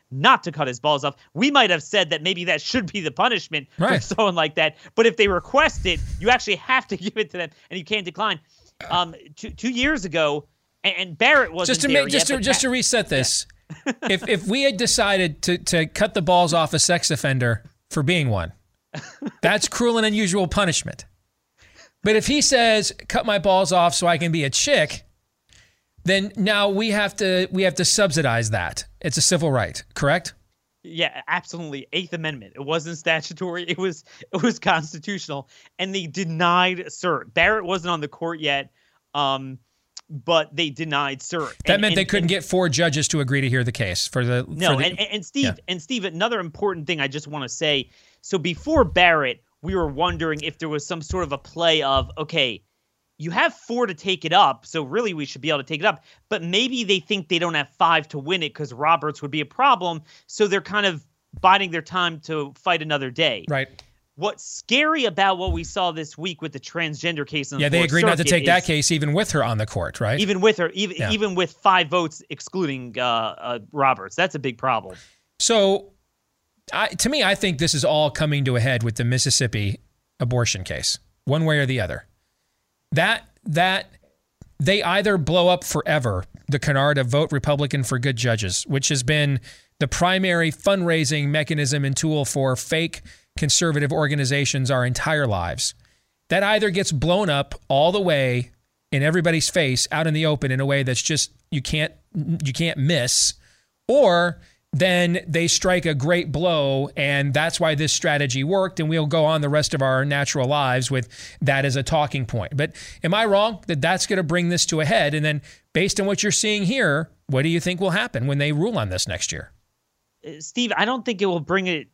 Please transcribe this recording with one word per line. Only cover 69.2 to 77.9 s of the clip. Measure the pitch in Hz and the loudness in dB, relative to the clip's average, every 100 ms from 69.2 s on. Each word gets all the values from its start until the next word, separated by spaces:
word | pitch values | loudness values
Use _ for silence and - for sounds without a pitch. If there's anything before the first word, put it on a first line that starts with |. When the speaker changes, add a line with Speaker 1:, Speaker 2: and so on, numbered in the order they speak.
| 214 | 0
Speaker 2:
her | 151 | 0
on | 117 107 | 0 0
the | 107 | -2
court, | - 85 - | -4 -6 -4
right? | 107 143 | -2 0
Speaker 1:
Even | 202 185 | 0 4
with | 220 214 | 4 4
her, | 170 | -2
even, | 190 202 165 | -2 -4 -2
Speaker 2:
Yeah. | 110 | -2
Speaker 1:
even | 214 208 180 | 0 0 0
with | 170 | -2
five | - 202 185 160 | 2 4 4 4
votes | 180 160 - - | 0 -2 -6 -16
excluding, | 147 - 185 160 131 123 113 | -16 -10 -4 -4 -4 -8 -4
uh, | |
uh, | 123 117 110 80 120 120 101 | 0 0 -2 -6 -8 -8 -8
Roberts. | 147 135 107 98 - | 0 2 2 -2 -2
That's | 185 151 | -2 -2
a | |
big | 135 113 | -6 -4
problem. | 131 113 98 87 - _ _ - | -2 -2 -4 -16 -20 _ _ -4
Speaker 2:
So, | - 226 196 202 - _ _ _ _ _ _ _ - | 2 4 4 2 -4 _ _ _ _ _ _ _ -8
I, | - 220 | -2 -2
to | 180 226 | -2 -2
me, | 302 | 2
I | 202 196 | 2 2
think | 196 139 | 0 0
this | 165 | 0
is | 147 | 0
all | 123 | 2